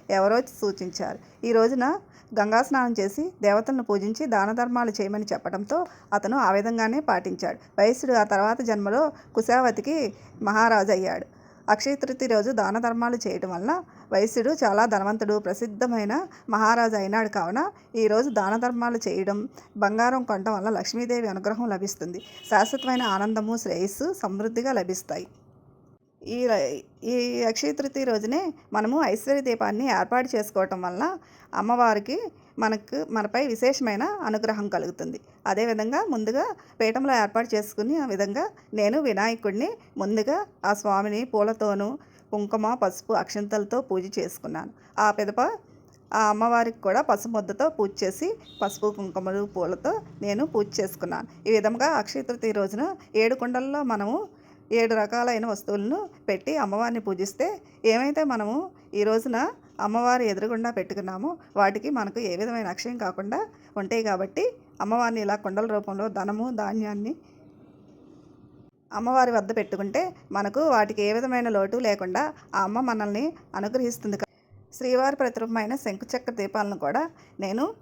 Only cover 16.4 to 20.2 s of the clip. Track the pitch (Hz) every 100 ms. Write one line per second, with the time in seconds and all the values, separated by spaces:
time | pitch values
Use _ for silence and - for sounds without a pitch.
16.4 | - 226 220 233 233 214 196 214 214 208
17.4 | 170 226 359 - - 226 214 214 277 226
18.4 | 190 226 247 240 240 233 208 180 190 202
19.4 | 233 - - 208 202 220 240 262